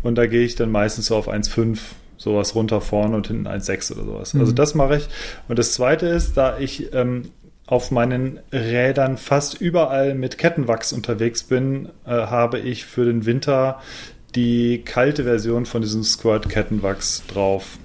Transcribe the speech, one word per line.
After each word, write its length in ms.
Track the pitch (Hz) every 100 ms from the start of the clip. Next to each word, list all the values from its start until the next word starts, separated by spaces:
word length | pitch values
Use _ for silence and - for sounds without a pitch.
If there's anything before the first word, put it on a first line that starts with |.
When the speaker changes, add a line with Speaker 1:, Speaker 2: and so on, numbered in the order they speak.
Speaker 1:
Und 120 | 120 117
da 100 | 117
gehe 180 | 117
ich 100 | 120
dann 160 | 117 113
meistens 360 | 107 107 113 110
so 100 | 110
auf 120 | 104
eins 200 | 104 104
fünf, 460 | - 113 110 - - - -
sowas 380 | - 104 101
runter 260 | 113 110 107
vorne 360 | - 104 107 110
und 100 | 98
hinten 200 | 113 101
eins 180 | 98 101
sechs 240 | 98 -
oder 140 | 107
sowas. 300 | 104 104 101
Speaker 2:
Mhm. 60 | 143
Speaker 1:
Also 100 | 127
das 220 | 123 147 156
mache 200 | 135 147
ich. 120 | - - - - -
Und 100 | 120
das 140 | 117
Zweite 340 | - 127 160 175
ist, 300 | 170 170 -
da 200 | 131 120
ich, 360 | 135 - -
ähm, 360 | 131 123 123 123 - - _ -
auf 240 | 123 -
meinen 480 | 127 120 127 131 - -
Rädern 640 | 135 113 120 127 135 135 127
fast 440 | - 143 147 -
überall 540 | 175 175 151 135 139
mit 240 | 135 131 -
Kettenwachs 540 | 170 170 117 110 -
unterwegs 500 | 127 110 107 113 117
bin, 460 | - 127 135 135 - - -
äh, 40 |
habe 500 | 120 107 120 120 120
ich 240 | 113 120
für 200 | - -
den 220 | 120 117 110
Winter 540 | 127 143 135 131 131 - - - - - 123
die 460 | 120 120 120 120
kalte 400 | - - 135 147
Version 420 | 123 117 110 117 120
von 160 | 117
diesem 220 | 110 110
Squirt-Kettenwachs 1200 | 110 - 117 107 - - 104 107 95 98 - - -
drauf. 520 | 98 98 98 - -